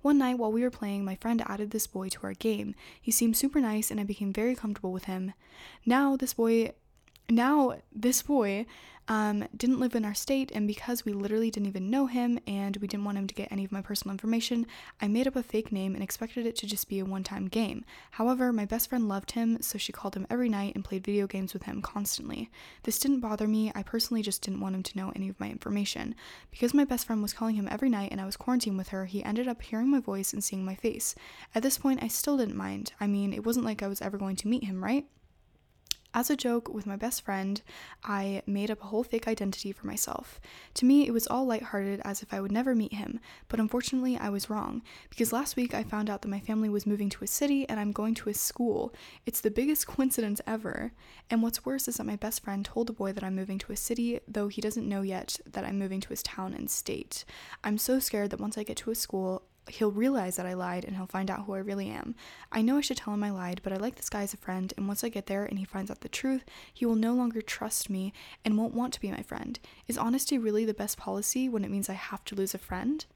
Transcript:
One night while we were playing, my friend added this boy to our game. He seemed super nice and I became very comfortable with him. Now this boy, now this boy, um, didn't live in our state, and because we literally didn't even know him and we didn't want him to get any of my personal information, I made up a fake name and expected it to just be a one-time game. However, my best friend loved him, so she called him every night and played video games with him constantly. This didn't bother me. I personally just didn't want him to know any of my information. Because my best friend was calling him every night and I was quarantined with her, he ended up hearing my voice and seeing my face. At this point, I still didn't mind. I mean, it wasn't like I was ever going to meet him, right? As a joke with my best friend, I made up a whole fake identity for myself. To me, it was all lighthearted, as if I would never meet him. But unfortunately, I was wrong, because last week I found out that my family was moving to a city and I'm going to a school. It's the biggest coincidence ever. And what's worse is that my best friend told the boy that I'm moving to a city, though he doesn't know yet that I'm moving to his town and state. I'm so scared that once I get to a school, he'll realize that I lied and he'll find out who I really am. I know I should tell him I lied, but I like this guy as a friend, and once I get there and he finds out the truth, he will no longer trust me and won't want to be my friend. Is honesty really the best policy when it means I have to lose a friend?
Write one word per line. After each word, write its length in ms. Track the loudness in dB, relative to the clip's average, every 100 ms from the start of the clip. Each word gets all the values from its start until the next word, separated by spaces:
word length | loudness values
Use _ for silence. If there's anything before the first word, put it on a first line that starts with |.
One 160 | 8 6
night 180 | 6 2
while 160 | 2
we 100 | 4
were 80 | 2
playing, 340 | 0 -4 -2
my 100 | -2
friend 280 | -2 2 2 0
added 240 | -2 -2
this 160 | -2 -2
boy 240 | -4 -6
to 160 | -6 -6
our 80 |
game. 400 | -2 0 0 -4 -8 -14 -6
He 100 | 0
seemed 280 | 4 6 4
super 220 | 4 4
nice 300 | 4 2 0
and 100 | -2
I 40 |
became 300 | -2 -2 0
very 200 | 2 2
comfortable 380 | 2 -2 -2 -4
with 120 | -4
him. 280 | -4 -4 -4 -8 -20 -20 -20 -2 4
Now 300 | 6 6 4
this 180 | 0
boy, 380 | 4 6 6 4 -4 _ _ _ -18 4
now 480 | 6 8 6 6 2 _
this 300 | 0 2 2
boy, 460 | 4 4 4 2 -4 -10 -20 -14 0
um, 400 | 2 4 2 -2 0
didn't 240 | 2 4
live 160 | 4 2
in 80 |
our 100 | 0
state, 380 | -2 2 2 2
and 140 | 0 0
because 360 | 0 -2 -2
we 80 | -2
literally 380 | -2 0 2 2
didn't 160 | 2 -2
even 240 | 0 2
know 160 | 2 4
him 320 | 2 2 0 -2
and 300 | -2 -2 -2
we 100 | -4
didn't 180 | -2
want 140 | -2 -2
him 80 | -2
to 80 |
get 160 | -4 -6
any 140 | -4
of 80 | -4
my 100 | -4
personal 300 | -4 -4 -4
information, 560 | -4 2 2 2 0 0 -6 -18 -4
I 80 | 2
made 180 | 4 4
up 80 |
a 80 | 2
fake 300 | 0 -2 0
name 220 | -2 0
and 100 | -2
expected 420 | -4 -4 -4 -2 -2
it 80 | -2
to 100 | -4
just 220 | -4 -2
be 120 | -2
a 40 |
one-time 440 | -2 -4 -4 -4 -2
game. 360 | 0 0 -4 -12 -18 -16
However, 400 | 0 2 4 4
my 140 | 2 0
best 220 | 0 0
friend 200 | 2 2
loved 240 | 0 -2
him, 280 | 0 2 2
so 160 | 0 -4
she 120 | -6
called 240 | -4 -6
him 140 | -4 -2
every 180 | 2 2
night 280 | 2 0 -4
and 80 |
played 200 | -4 -4
video 220 | 0 2 2
games 260 | -2 -4
with 120 | -6
him 180 | -6 -6
constantly. 680 | -4 -4 -2 -2 -4 -8 -8 -12 -20 -6
This 160 | -4 0
didn't 180 | 4 4
bother 300 | 2 0 4
me. 240 | 4 2
I 80 | 0
personally 400 | -2 -2 0 0
just 200 | 0 -2
didn't 180 | -2 -2
want 160 | -2 -2
him 80 |
to 120 | -4 -4
know 160 | -4 -4
any 120 | -6
of 120 | -4
my 100 | -6
information. 640 | -6 -2 0 0 -2 -4 -6 -12 -20 -18
Because 200 | 0 4
my 120 | 6
best 200 | 6 2
friend 160 | 0 0
was 120 | 0
calling 240 | 0 0 0
him 120 | 0
every 220 | 2 4
night 220 | 4 0
and 80 | -4
I 60 | -4
was 100 | -4
quarantined 420 | 2 2 2 -2
with 120 | -2
her, 160 | -4 -2
he 180 | -4
ended 240 | -2 0 0
up 120 | -4
hearing 300 | -4 2 4
my 100 | 4
voice 320 | 4 -2 -2
and 120 | -2
seeing 200 | -2 -2
my 120 | -4 0
face. 400 | -2 0 -4 -4 -14 -18 -2
At 120 | 0
this 140 | 2 4
point, 220 | 2 2
I 60 | 0
still 300 | 0 2 2
didn't 200 | 2 0
mind. 360 | -4 -4 -8 -2
I 80 | 0
mean, 240 | 2 0
it 120 | 0
wasn't 220 | 0 2 0
like 160 | -2
I 60 | -4
was 140 | -4
ever 160 | -4 -2
going 180 | -2 -2
to 120 | 0
meet 140 | 0
him, 220 | 0 -2
right? 220 | 2 2 0 _ _ _ _ _ _ _ -10 -10 _
As 160 | -2 2
a 60 |
joke 340 | 2 2 0 0
with 200 | -6 -6
my 80 | -4
best 280 | -4 -4
friend, 380 | -2 -2 0 -2 -6 -18 -18 -14
I 400 | -4 -2 0 -2
made 240 | 0 0 0
up 140 | -2
a 40 | -2
whole 180 | -2
fake 240 | 2 0 0
identity 420 | 0 0 -2 -8
for 160 | -8 -6
myself. 540 | -4 -2 -4 -8 -18 -18 -20 -10
To 100 | 4
me, 220 | 8 10 8
it 60 |
was 160 | 2 2
all 180 | 2 2
lighthearted, 540 | 0 -2 -2 -2 -2
as 160 | -4 -6
if 140 | -6
I 60 | -4
would 100 | 0
never 240 | 2 4
meet 200 | 4 2
him. 260 | -2 -6 -8 -10 -20 -4
But 140 | 0
unfortunately, 580 | 2 2 0 0 2 0
I 100 | 0
was 220 | -4 -2
wrong, 320 | -2 -2 -6 -8 -20 -18
because 240 | 0 2
last 220 | 2 0
week 180 | 0 0
I 120 | 0
found 260 | -2 -2 -2
out 120 | -4
that 60 | -4
my 120 | -6
family 280 | 0 0 2
was 160 | 2
moving 260 | 2 0 0
to 120 | -2
a 60 | -4
city 360 | 2 4 4 2
and 100 | -2
I'm 140 | -2
going 240 | 0 0 0
to 120 | -2
a 60 |
school. 580 | -2 -2 0 0 2 -2 -8 -20 -10
It's 160 | -6 0
the 120 | 0
biggest 340 | 2 2 2 0
coincidence 540 | 2 2 2 0 -2 -4
ever. 420 | -4 -4 -6 -6 -10 -20 -20 _
And 140 | 2
what's 200 | 2 0
worse 220 | -2 -2 -2
is 120 | -2
that 80 | -4
my 100 | -4
best 260 | -4 -4
friend 220 | -4 -4
told 240 | -2 -2 -2
the 40 |
boy 200 | -2 -4
that 100 | -2
I'm 140 | -2 -2
moving 220 | -2 -4
to 140 | -6
a 40 | -6
city, 420 | -2 0 0 -2 -4
though 220 | -2 -2
he 120 | -2
doesn't 280 | -2 -2 -2
know 140 | -2
yet 360 | -2 -4 -6 -8 -6
that 180 | -6
I'm 140 | -4 -2
moving 220 | -2 -2
to 80 | -4
his 160 | -6
town 300 | -6 -6 -6
and 140 | -6 -4
state. 560 | -4 -2 -6 -6 -10 -12 -16 -16 -8
I'm 160 | -2 0
so 220 | 2 2
scared 300 | 2 0 -2
that 100 | -2
once 180 | -6 -6
I 60 |
get 140 | -6 -6
to 120 | -4
a 60 | -4
school, 480 | -2 -2 -2 -4 _ _ -18
he'll 240 | 0 2
realize 420 | 4 2 2 0
that 120 | -2 -4
I 80 |
lied 300 | -4 -2 -4
and 120 | -4 -6
he'll 100 | -4
find 240 | -2 -2
out 140 | -4
who 100 | -4
I 40 | -4
really 320 | -2 -4 -4
am. 260 | -6 -8 -10 -12 -20 -4
I 100 | 2
know 180 | 4 4
I 20 |
should 160 | 2 -2
tell 180 | -2
him 80 | -2
I 80 | -2
lied, 300 | -2 -4 -4
but 100 | -4
I 40 | -2
like 180 | -4
this 140 | -4 -6
guy 140 | -4
as 120 | -4
a 40 | -6
friend, 340 | -6 -4 -4 -2
and 120 | -2
once 160 | 0
I 60 | -2
get 160 | -4 -4
there 180 | -2
and 160 | -2 -4
he 40 |
finds 280 | -6 -6 -6
out 80 | -8
the 80 | -8
truth, 360 | -2 0 -2 -4 -20 -20
he 120 | -2 2
will 100 | 4
no 160 | 4
longer 280 | 4 2 -2
trust 480 | -6 -6 -2 -2 -2
me 240 | -4 -4 -8 -20 -4
and 140 | 2 4
won't 160 | 2
want 180 | 0 -2
to 60 | -2
be 120 | -4
my 100 | -4
friend. 380 | -6 -8 -8 -10 -12 -16 -6
Is 100 | -2
honesty 420 | 2 2 2 2
really 260 | 2 2
the 100 | 2
best 240 | 0 -4 -4
policy 500 | -4 -2 0 0 2
when 140 | 0
it 80 | 0
means 180 | -2 -2
I 40 |
have 320 | -6 -8 -8
to 100 | -6
lose 180 | -2 -2
a 60 | -2
friend? 460 | -6 -2 0 -2 -4